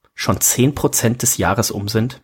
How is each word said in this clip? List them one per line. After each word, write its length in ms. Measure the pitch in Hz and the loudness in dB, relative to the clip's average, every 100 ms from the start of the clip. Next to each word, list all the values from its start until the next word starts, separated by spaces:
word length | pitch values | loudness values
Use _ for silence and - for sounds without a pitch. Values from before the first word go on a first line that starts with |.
| _ | _
schon 260 | - - 95 | -6 -2 0
zehn 340 | - - 135 | 0 2 2
Prozent 460 | 143 143 - 113 127 | 2 0 2 0 0
des 160 | - - | 0 0
Jahres 340 | 90 101 - | 0 0 -2
um 180 | 104 101 | -4 -2
sind? 340 | 110 123 - | 0 -2 -6